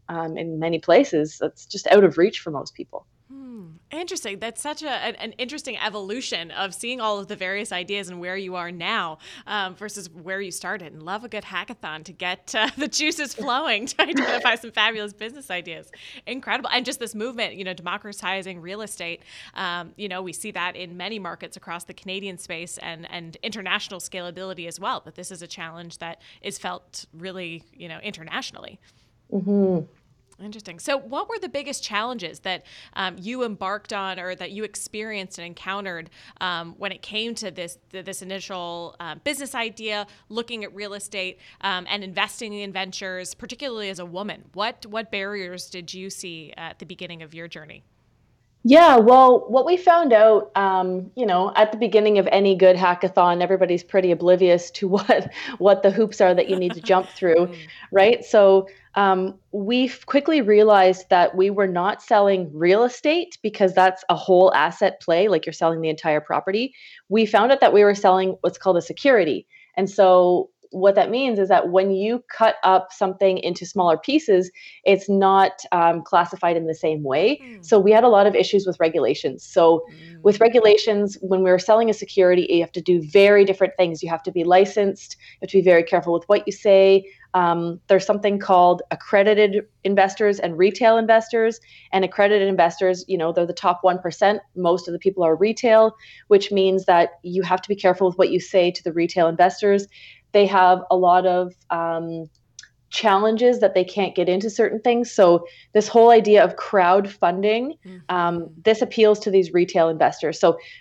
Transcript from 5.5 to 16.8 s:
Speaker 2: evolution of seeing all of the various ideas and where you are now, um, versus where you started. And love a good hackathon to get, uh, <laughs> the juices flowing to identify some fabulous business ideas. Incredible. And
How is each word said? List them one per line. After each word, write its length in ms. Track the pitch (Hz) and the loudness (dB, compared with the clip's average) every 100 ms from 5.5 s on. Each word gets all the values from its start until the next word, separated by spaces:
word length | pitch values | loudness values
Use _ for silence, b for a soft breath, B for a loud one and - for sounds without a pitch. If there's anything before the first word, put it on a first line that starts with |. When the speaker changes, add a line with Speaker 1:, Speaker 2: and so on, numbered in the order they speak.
| 294 277 208 | -12 -14 -10
Speaker 2:
evolution 720 | 214 202 190 233 - 185 165 | -8 -10 -12 -12 -10 -10 -10
of 200 | - 190 | -10 -10
seeing 260 | 175 233 254 | -10 -12 -8
all 180 | 220 208 | -6 -6
of 80 | 196 | -10
the 80 | 202 | -12
various 340 | 185 196 208 | -10 -10 -10
ideas 360 | 180 180 202 180 | -10 -10 -10 -10
and 120 | 180 | -14
where 160 | 175 190 | -12 -12
you 180 | 190 180 | -12 -12
are 140 | 170 | -12
now, 460 | 175 175 220 170 156 B B B | -12 -8 -6 -8 -12 B B B
um, 280 | 208 190 180 | -8 -8 -10
versus 320 | 208 208 185 | -16 -16 -18
where 300 | 160 170 190 | -18 -12 -10
you 100 | 202 | -10
started. 400 | 160 180 202 165 | -12 -12 -12 -14
And 100 | 151 | -18
love 200 | 156 208 | -12 -12
a 40 | 240 | -12
good 160 | 214 | -14
hackathon 600 | - 185 175 - 180 156 | -10 -10 -10 -14 -14 -14
to 80 | 160 | -16
get, 420 | 165 180 180 - | -12 -10 -10 -6
uh, 160 | 214 254 | -2 -2
<laughs> 40 | - | -2
the 120 | 294 | -6
juices 460 | - 302 - 285 | -4 -4 -4 -8
flowing 520 | - 247 254 311 214 240 | -10 -6 -4 -2 -4 -4
to 160 | - | -4
identify 520 | 302 277 247 233 247 226 | -2 -2 -4 -4 -2 -4
some 140 | - | -6
fabulous 400 | - 214 220 208 | -4 -4 -4 -10
business 380 | 202 220 285 - | -12 -18 -16 -12
ideas. 400 | 180 175 160 156 - B 262 - | -12 -12 -16 -20 -20 B -20 -14
Incredible. 440 | 254 - 240 240 | -12 -8 -8 -4
And 120 | 247 | -6